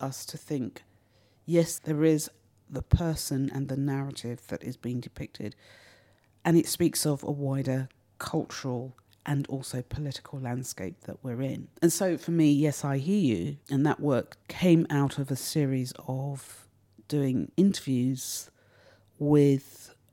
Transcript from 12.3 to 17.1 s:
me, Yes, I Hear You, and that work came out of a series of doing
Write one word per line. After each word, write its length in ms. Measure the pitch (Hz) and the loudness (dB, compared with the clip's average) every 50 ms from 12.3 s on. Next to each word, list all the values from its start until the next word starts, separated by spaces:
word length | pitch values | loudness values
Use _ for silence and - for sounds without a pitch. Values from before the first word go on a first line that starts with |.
me, 200 | 170 165 156 147 | 2 4 4 6
Yes, 320 | 147 139 151 151 135 - - | 6 4 2 2 0 -2 -2
I 140 | 143 139 | -2 -2
Hear 400 | 135 135 170 202 214 180 131 110 | -2 0 0 0 2 2 2 2
You, 200 | 87 85 143 143 - _ - | 0 -2 -4 -6 -8 _ -2
and 160 | 139 135 143 | 0 2 2
that 160 | 151 131 - | 2 2 0
work 380 | 143 147 135 120 - - - - _ - | 0 0 2 0 0 -4 -10 -20 _ -16
came 380 | - - 180 185 165 160 165 - | -4 2 6 6 8 6 6 4
out 300 | 151 143 139 135 - - | 2 2 2 2 0 -2
of 120 | 139 135 | -4 -4
a 60 | 139 | -4
series 560 | - - - - 160 143 135 135 131 127 123 127 - - - | -4 -4 -2 0 0 0 2 0 -2 -2 -4 -8 -10 -8 -8
of 580 | 131 135 135 143 139 131 - - - - - _ _ _ _ _ _ - - | -6 -6 -6 -6 -8 -10 -12 -16 -20 -20 -20 _ _ _ _ _ _ -20 -8
doing 440 | - | -4